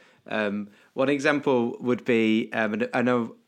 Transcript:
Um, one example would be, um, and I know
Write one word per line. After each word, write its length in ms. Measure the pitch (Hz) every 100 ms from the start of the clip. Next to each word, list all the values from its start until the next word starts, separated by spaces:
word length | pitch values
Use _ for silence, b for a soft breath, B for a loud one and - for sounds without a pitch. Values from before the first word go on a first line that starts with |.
| b b -
Um, 400 | 107 104 104 101 b b
one 140 | - 135
example 680 | 143 147 143 143 123 117 -
would 240 | 123 117
be, 460 | - 117 110 110 117
um, 220 | 117 110
and 140 | 107 123
I 100 | 131
know 320 | 123 123 113 -